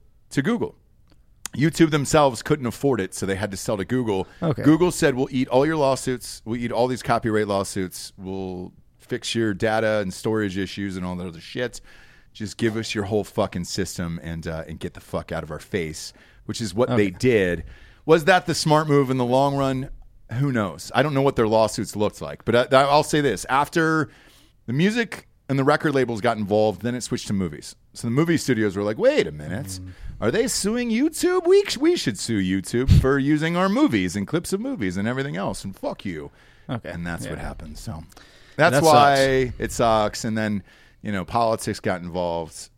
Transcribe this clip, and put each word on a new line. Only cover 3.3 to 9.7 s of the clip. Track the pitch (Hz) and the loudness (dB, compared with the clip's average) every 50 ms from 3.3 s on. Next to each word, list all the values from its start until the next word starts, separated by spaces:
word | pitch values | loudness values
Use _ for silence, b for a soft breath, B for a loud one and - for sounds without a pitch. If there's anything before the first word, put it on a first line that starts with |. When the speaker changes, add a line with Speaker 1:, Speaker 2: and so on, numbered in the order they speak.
| 95 | -2
Speaker 1:
had | 90 107 101 | -2 -2 -6
to | 98 | -6
sell | - - - 110 | -6 -4 -4 -4
to | 98 92 | -4 -2
Google. | - 123 127 127 110 98 92 90 b b b | -2 -2 -2 0 0 0 -2 -2 b b b
Speaker 2:
Okay. | 180 165 131 - | -2 -2 -2 2
Speaker 1:
Google | 101 147 160 156 180 175 | 4 4 4 6 4 0
said, | - - 165 143 123 | 2 2 0 2 2
"We'll | 123 139 - | 0 -2 -2
eat | 135 127 127 | 0 -2 0
all | - 120 127 143 | 2 2 2 4
your | 160 160 | 2 2
lawsuits. | 156 139 135 131 - - 131 127 113 - - - - - | 0 2 0 0 0 -2 -6 -6 -6 -8 -14 -16 -14 -8
We'll | 107 120 123 | -8 -6 -6
eat | 120 117 | -4 -4
all | 110 110 123 | 0 0 0
these | 127 127 110 | 0 0 -4
copyright | - - 117 113 - 113 107 107 107 | 0 0 0 0 0 0 0 0 0
lawsuits. | 101 101 98 95 - - 101 92 87 - - - - _ | 0 0 -2 -2 -2 -4 -6 -6 -6 -8 -12 -14 -16 _
We'll | 101 95 92 95 95 95 92 92 90 90 90 _ - _ _ _ _ | -14 -12 -10 -8 -8 -8 -8 -8 -10 -12 -12 _ -20 _ _ _ _
fix | - - 123 117 - - - | -10 -8 -8 -6 -6 -4 0
your | 113 113 110 98 | 0 2 2 0
data | 87 113 110 | 0 0 2